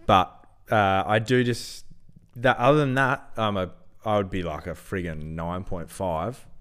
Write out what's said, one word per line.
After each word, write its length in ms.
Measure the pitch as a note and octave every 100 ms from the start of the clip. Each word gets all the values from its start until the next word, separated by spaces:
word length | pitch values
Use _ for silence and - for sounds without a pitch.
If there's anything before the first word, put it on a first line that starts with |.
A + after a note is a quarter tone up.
| -
but, 340 | G2 F2+ - - - -
uh, 340 | A2 G2 F#2+ F#2+
I 140 | A2
do 240 | A2 B2+ A#2+
just, 400 | A#2 - - - - - - - B2
that, 220 | B2+ A#2
other 220 | B2 D3+
than 160 | C#3+ B2+
that, 340 | C3+ C3+ - -
I'm 180 | A2 G2+
a, 160 | F2+ - - - A2
I 120 | G#2
would 120 | F#2+
be, 140 | F#2+
like, 240 | E2+ D2+ F2+
a 40 |
friggin' 520 | D#2+ - G2 F2 D#2 D2+ E2
nine 280 | E2 F2+
point 260 | F#2 F2+ D#2+
five. 560 | - F#2+ D#2+ F#2+ C3+ - -